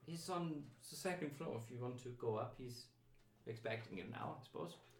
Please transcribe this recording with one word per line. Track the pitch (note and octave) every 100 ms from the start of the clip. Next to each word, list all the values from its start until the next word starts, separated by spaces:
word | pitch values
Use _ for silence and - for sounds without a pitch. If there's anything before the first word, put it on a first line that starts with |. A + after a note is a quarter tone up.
| -
He's | E3 -
on | F3+ E3+ D3+ C#3 - -
the | -
second | F#3+ F3 D3+ C#3+
floor | E3 A#2
if | A2+
you | B2
want | B2 B2
to | B2+
go | B2 A#2 A2
up. | - -
He's | B2+ A#2+ - - - - - - -
expecting | A2 - B2+ A2+ F#2+
you | E2+
now, | - A2 -
I |
suppose. | - - E3+ - -